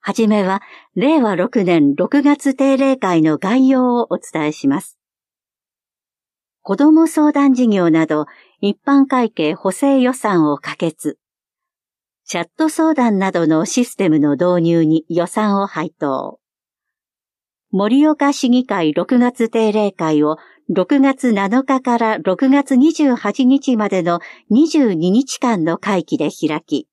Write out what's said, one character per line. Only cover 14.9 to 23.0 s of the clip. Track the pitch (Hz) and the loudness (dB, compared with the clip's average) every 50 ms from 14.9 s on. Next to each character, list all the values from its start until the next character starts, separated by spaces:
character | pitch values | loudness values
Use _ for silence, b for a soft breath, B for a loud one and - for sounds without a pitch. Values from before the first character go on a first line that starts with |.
| 160 160 156 _ | 0 -2 -2 _
予 | 165 165 170 | -4 -4 -4
算 | 170 - - 214 214 202 196 | -4 -4 -4 -2 0 0 -2
を | 196 | -2
配 | 196 - 170 156 - | -4 -6 -8 -8 -8
当。 | _ _ - 143 135 131 - - - _ _ _ _ _ _ _ _ _ _ _ _ _ _ _ _ _ _ _ _ _ _ _ _ _ _ _ | _ _ -6 -4 -4 -6 -6 -10 -14 _ _ _ _ _ _ _ _ _ _ _ _ _ _ _ _ _ _ _ _ _ _ _ _ _ _ _
盛 | - 190 196 214 240 269 294 | -4 -2 0 2 2 2 2
岡 | 311 302 302 285 285 285 | 2 2 0 0 -2 -2
市 | - - 254 | -2 0 0
議 | 240 254 254 | 0 0 0
会 | - 208 196 170 156 147 | -2 -4 -2 -2 -2 -2
六 | - 180 - 269 247 | -2 -2 0 0 2
月 | 240 247 247 - 233 226 | 2 0 0 -2 -6 -4
定 | - 226 226 214 208 | -2 0 0 0 0
例 | 220 214 202 196 | 0 -2 -2 -4
会 | - 180 160 156 147 151 | -4 -4 -2 0 0 0
を | 151 156 156 b b b b b _ | 0 -2 -6 b b b b b _
六 | 185 175 185 - 285 277 269 | -2 -2 0 0 2 2 2
月 | 277 269 262 - 247 226 | 2 0 0 -2 -2 0
七 | 196 196 202 208 254 269 | 0 -2 0 0 -2 0
日 | - 277 262 262 | 0 -2 -2 -2
か | 254 240 233 | -2 -2 0
ら | 226 220 220 | 0 -2 -2
六 | 196 160 196 185 180 - 269 | -2 -2 -4 -2 0 2 2
月 | 269 285 277 277 269 | 2 2 2 0 2
二 | 247 262 330 320 | 2 2 2 2
十 | - | 2